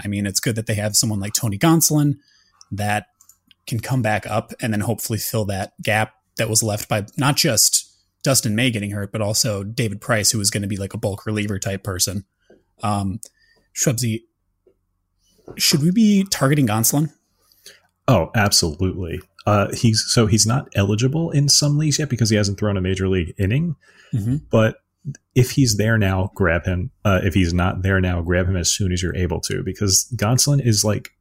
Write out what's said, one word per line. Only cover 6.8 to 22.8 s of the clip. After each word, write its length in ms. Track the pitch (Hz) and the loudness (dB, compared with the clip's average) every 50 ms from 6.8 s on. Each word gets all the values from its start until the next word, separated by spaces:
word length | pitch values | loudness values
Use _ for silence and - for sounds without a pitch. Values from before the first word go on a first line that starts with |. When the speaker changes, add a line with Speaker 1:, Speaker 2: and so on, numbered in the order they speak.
| - | -4
Speaker 1:
by 180 | - 120 107 101 - - | -4 -4 -4 -4 -6 -4
not 180 | - 131 143 143 | -2 0 0 0
just 560 | - - 156 113 - - - - - - - _ _ _ _ _ _ - | 0 0 0 2 2 0 0 0 -2 -4 -6 _ _ _ _ _ _ -2
Dustin 320 | 151 127 - - 117 104 | 0 0 0 0 0 0
May 160 | 113 127 131 | 0 0 0
getting 200 | 113 104 101 101 | 0 -2 -6 -6
hurt, 200 | 98 104 101 - | -6 -6 -8 -6
but 100 | - 110 | -6 -4
also 400 | 104 101 110 - - 110 104 98 | -2 -2 0 0 -2 -2 -2 -4
David 380 | 98 104 113 139 120 104 104 101 | -6 -6 -4 -4 -4 -4 -4 -6
Price, 320 | - - 120 107 98 - | -4 -2 0 0 2 0
who 60 | - | 0
was 120 | 110 101 98 | 0 -2 -2
gonna 180 | - 107 104 | -2 -2 -4
be, 100 | 101 107 | -4 -4
like, 160 | 95 98 95 - | -6 -6 -8 -8
a 40 | |
bulk 280 | 110 - 104 98 - - | -6 -4 -4 -6 -4 -6
reliever 340 | 110 107 107 104 104 101 95 | -4 -4 -4 -2 -4 -4 -6
type 240 | - - 98 95 - | -6 -6 -8 -6 -6
person. 400 | 101 95 90 - 98 92 101 - _ _ _ _ _ - _ _ _ _ - | -6 -4 -4 -4 -4 -4 -8 -10 _ _ _ _ _ -20 _ _ _ _ -6
Um, 380 | - 104 104 101 98 98 92 110 - - _ _ _ _ _ _ _ _ - | -2 -2 0 0 -2 -4 -6 -8 -12 -16 _ _ _ _ _ _ _ _ -6
Schwebzy, 460 | - - 156 120 113 123 113 110 113 _ _ _ _ _ _ _ _ _ _ _ _ _ _ _ _ _ _ _ _ _ _ _ _ - - - | -2 0 0 0 0 -2 -2 -2 -4 _ _ _ _ _ _ _ _ _ _ _ _ _ _ _ _ _ _ _ _ _ _ _ _ -20 -16 -8
should 240 | - - - - 147 | -2 0 2 2 4
we 100 | 143 175 | 2 4
be 320 | 185 233 220 208 208 196 196 196 | 4 6 6 6 6 4 2 2
targeting 340 | - - 143 135 151 147 135 | 0 0 2 2 4 4 4
Gonsolin? 460 | 107 104 113 113 - - 143 160 147 - _ _ _ _ _ _ _ _ _ - - - _ _ _ _ _ - | 2 2 2 2 2 2 0 0 -2 -4 _ _ _ _ _ _ _ _ _ -20 -20 -20 _ _ _ _ _ 2
Speaker 2:
Oh, 240 | - - 90 80 - - | 2 4 4 2 0 0
absolutely. 840 | 110 101 101 - - 90 82 73 - 95 92 - 87 92 82 87 - - _ _ _ - | 0 0 2 2 2 0 0 -2 -2 -2 -2 -2 -4 -8 -8 -8 -10 -12 _ _ _ 0
Uh, 280 | 107 104 101 101 - - | 2 4 4 2 0 -2
he's, 320 | - - 113 107 107 - | 2 2 4 4 2 0
so 200 | - - 123 113 | 0 2 4 4
he's 180 | 104 113 104 104 | 4 4 4 2
not 240 | 110 123 143 139 - - | 2 0 -2 -2 -2 0
eligible 540 | 107 101 101 107 107 123 131 143 160 165 170 | 0 2 2 2 2 2 0 0 0 -2 0
in 200 | 165 143 143 139 | 0 2 2 2
some 280 | - - 147 147 147 | 2 2 2 2 0
leagues 220 | 147 156 151 139 - | 2 0 0 0 -2
yet 80 | 151 | -2
because 220 | 139 123 - 117 107 | -2 0 0 2 2
he 80 | 110 | 2
hasn't 200 | 104 104 101 98 | 2 2 0 -2
thrown 200 | - 104 104 98 | -2 -2 -2 0
a 40 | 95 | 0